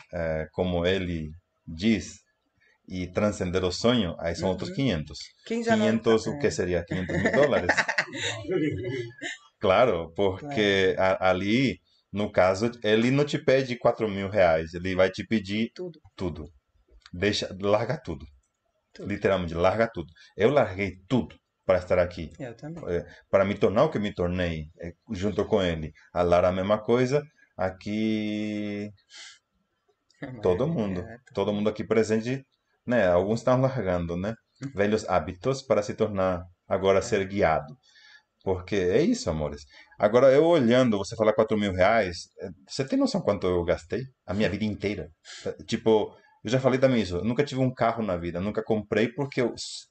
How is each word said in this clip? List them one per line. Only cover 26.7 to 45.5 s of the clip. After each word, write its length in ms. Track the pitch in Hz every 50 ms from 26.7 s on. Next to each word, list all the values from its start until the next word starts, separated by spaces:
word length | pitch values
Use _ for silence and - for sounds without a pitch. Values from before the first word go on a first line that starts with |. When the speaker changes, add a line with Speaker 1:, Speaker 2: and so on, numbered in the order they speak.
| 107
Speaker 1:
coisa. 460 | 110 - - 117 127 127 123 139 151 147 - _ _ _ _ _
Aqui, 1300 | - 92 95 92 92 - 104 104 107 110 110 110 107 107 104 107 107 107 107 107 104 104 104 104 101 104 107 101 _ _ _ - - - - - _ _ _ _ _ _ _ _ _ _ _ _ _ _ _ _ _
Speaker 2:
É, 100 | 143 135 127 110
Speaker 1:
todo 220 | - 92 90 90 127
Speaker 2:
é, 40 |
Speaker 1:
mundo. 320 | 160 170 117 107 98 92 87
Speaker 2:
é, 160 | - - - - _ - -
Speaker 1:
Todo 200 | 101 98 104 104
mundo 160 | 104 104 107
aqui 140 | 104 - 117
presente, 600 | - 110 113 107 107 110 110 110 123 131 135 - _ _ _ _ _ _ _ _
né? 220 | 117 123 117 98
Alguns 320 | 90 87 90 95 104 113 110
estão 200 | - 127 127 127
largando, 560 | 131 131 131 131 95 95 90 87 85 82 87
né? 160 | 90 92 107 113 - _ _ _ _
Speaker 2:
Uhum. 100 | 131 139 -
Speaker 1:
Velhos 320 | 92 101 107 107 - -
hábitos 540 | - 92 90 78 90 87 - - 131 135 135
para 200 | - - 107 101 -
se 100 | - -
tornar, 500 | - 110 104 101 95 92 92 90 90 90 - _ _ _
agora 320 | - 98 92 92 95 95 95
Speaker 2:
É. 20 |
Speaker 1:
ser 240 | - - 110 98 95
guiado. 500 | 95 101 101 92 80 78 73 73 73 - - _ _ _ - - - - _ _ _ _ _ _
Porque 320 | 98 92 90 87 - 110
é 260 | 98 90 87 98 127
isso, 280 | 165 233 247 - - -
amores. 320 | 80 78 76 73 71 - - - - - - _ -
Agora, 320 | - 101 104 110 123 135 135
eu 120 | 131 143 160
olhando, 540 | 165 175 160 123 113 120 127 131 120 104
você 180 | 101 101 - -
fala 160 | 104 110 107 107
quatro 240 | - 110 - 113
mil 140 | 104 104 101
reais, 560 | 90 90 90 101 113 113 101 90 87 - - - _ -
é, 80 | 92 98 85 - _
você 160 | - - - 135
tem 140 | - 269 269
noção 220 | 277 - - 185
quanto 260 | - - 101 90 95
eu 160 | 90 90 87 85
gastei? 380 | 87 82 - - - 87 113 131 131 _ _ _
A 80 | - 101
minha 160 | 104 107 -
vida 160 | 101 98 110
inteira. 440 | 107 98 - - 101 104 90 - - _ _ _ - - - -
É, 60 | 98